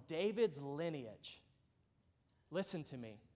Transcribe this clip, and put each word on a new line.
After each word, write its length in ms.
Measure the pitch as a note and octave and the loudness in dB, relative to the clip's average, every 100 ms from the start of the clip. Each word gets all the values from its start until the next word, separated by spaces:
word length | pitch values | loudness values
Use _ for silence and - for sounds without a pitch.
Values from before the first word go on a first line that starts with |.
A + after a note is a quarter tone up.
| - | -4
David's 520 | D#3+ G#3 A3 G#3+ C#3 | 2 2 6 4 4
lineage," 840 | C#3 C#3+ E3+ D3 A2+ G2 - - - _ _ _ _ _ _ _ _ _ - | -2 0 0 -2 -4 -10 -14 -16 -20 _ _ _ _ _ _ _ _ _ -4
listen 320 | E3+ F#3+ E3 | -2 0 -2
to 140 | C#3+ B2+ | -4 -8
me, 240 | A2 G#2 - | -8 -10 -18